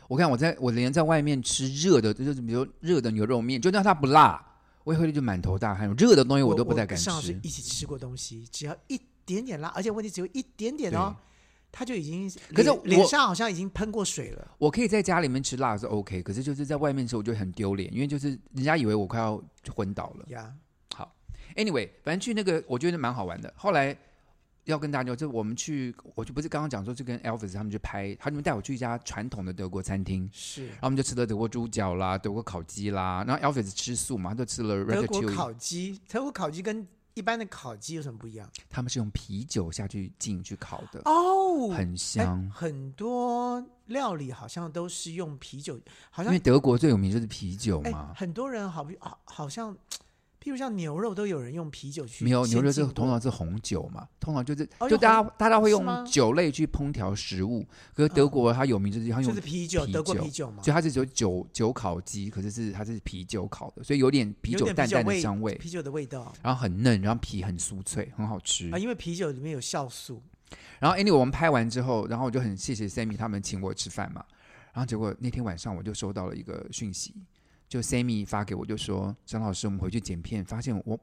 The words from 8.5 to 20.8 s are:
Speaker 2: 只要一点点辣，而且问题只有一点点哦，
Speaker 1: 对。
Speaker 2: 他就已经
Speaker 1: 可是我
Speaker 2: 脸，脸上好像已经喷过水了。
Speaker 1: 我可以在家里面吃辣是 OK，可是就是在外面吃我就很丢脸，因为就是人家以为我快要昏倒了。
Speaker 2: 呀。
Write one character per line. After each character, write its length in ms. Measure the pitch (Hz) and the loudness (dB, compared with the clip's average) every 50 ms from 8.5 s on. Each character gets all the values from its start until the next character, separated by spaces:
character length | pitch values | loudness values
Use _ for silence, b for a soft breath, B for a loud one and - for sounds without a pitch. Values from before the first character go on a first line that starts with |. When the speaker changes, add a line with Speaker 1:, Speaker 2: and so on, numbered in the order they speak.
Speaker 2:
只 160 | - - 147 | -12 -10 -8
要 100 | 143 170 - _ | -8 -8 -10 _
一 140 | - 269 254 - _ _ _ _ | -8 -8 -8 -10 _ _ _ _
点 180 | - 180 214 254 | -4 -4 -4 -4
点 160 | 262 180 147 | -4 -6 -6
辣， 80 | 156 - | -6 -6
而 140 | - 180 | -6 -4
且 80 | 190 226 | -2 -2
问 120 | 208 226 | -2 -4
题 80 | 214 208 | -6 -6
只 100 | - 180 | -6 -6
有 60 | 180 180 | -6 -6
一 100 | - 262 262 - _ | -6 -8 -8 -8 _
点 180 | - 214 233 294 | -6 -4 -4 -4
点 160 | 302 254 175 165 | -4 -2 -2 0
哦， 200 | 170 190 202 - | 0 0 -2 -4
Speaker 1:
对。 120 | b b b b b b b b b b b | b b b b b b b b b b b
Speaker 2:
他 120 | - - 254 | -12 -8 -6
就 100 | 240 247 | -4 -4
已 80 | 185 | -4
经 280 | 147 151 165 185 196 190 - B B B 156 | -4 -4 -6 -6 -6 -8 -8 B B B 4
Speaker 1:
可 80 | 208 | 6
是 80 | - 294 | 6 6
我 100 | 262 - - | 6 4 4
Speaker 2:
脸， 140 | - 294 359 | 6 8 8
脸 80 | - | 8
上 200 | - 285 294 - | 8 6 6 4
好 80 | 208 175 | 4 4
像 160 | 196 233 220 | 2 0 0
已 40 | 180 | -2
经 140 | 165 190 196 | -2 -4 -6
喷 240 | - 165 214 220 | -4 -4 -4 -2
过 100 | 208 220 | -2 -2
水 280 | 190 - - 160 117 98 | -2 -2 -4 -6 -8 -8
了。 180 | - - - - - | -10 -12 -14 -16 -2
Speaker 1:
我 140 | - 147 151 | 2 2 2
可 100 | - 233 | 4 2
以 80 | 247 185 | 2 4
在 140 | 214 214 | 4 2
家 180 | 190 190 175 175 | 4 4 4 4
里 80 | 165 131 | 4 2
面 140 | 127 135 | 0 0
吃 160 | 135 - 131 123 | -2 -2 -2 0
辣 180 | 135 120 107 | 0 0 0
是 80 | 101 120 | 0 -2
OK， 380 | - 107 104 98 - 98 90 | -2 -2 -2 -2 -2 -4 -4
可 100 | 87 - | -4 -4
是 100 | 95 123 | -4 -4
就 120 | 135 147 139 | -2 -4 -4
是 100 | 139 147 | -4 -2
在 120 | 135 156 | -2 0
外 140 | 139 151 143 | 0 2 2
面 160 | 135 135 127 | 2 0 0
吃 120 | 113 120 113 | -2 -2 -2
我 40 | |
就 120 | 104 117 110 | -2 -2 -2
很 180 | 104 95 92 | -2 -2 -4
丢 220 | 85 - 104 98 98 | -4 -2 -2 0 0
脸， 180 | 98 90 - | -2 -2 -4
因 80 | - 120 | -2 -2
为 60 | 143 | -2
就 120 | 139 147 139 | 0 -2 -2
是 100 | 139 143 131 113 - - - | -2 -4 -4 -6 -10 -10 -6
人 100 | 131 131 | -2 2
家 140 | 151 160 160 | 2 2 4
以 80 | 120 | 4
为 80 | 107 107 | 4 2
我 120 | 107 98 | 2 0
快 140 | 87 117 113 | 0 -2 -2
要 220 | 113 110 107 - - - _ _ - - - | 0 0 -2 -4 -8 -12 _ _ -16 -8 -6
昏 180 | - 104 98 | -4 -4 -4
倒 160 | 101 95 85 - - - | -4 -6 -8 -8 -12 -16
了。 60 | - 151 | -16 -14
Speaker 2:
呀。 220 | 123 113 110 110 135 156 _ _ _ _ | -14 -14 -14 -16 -18 -20 _ _ _ _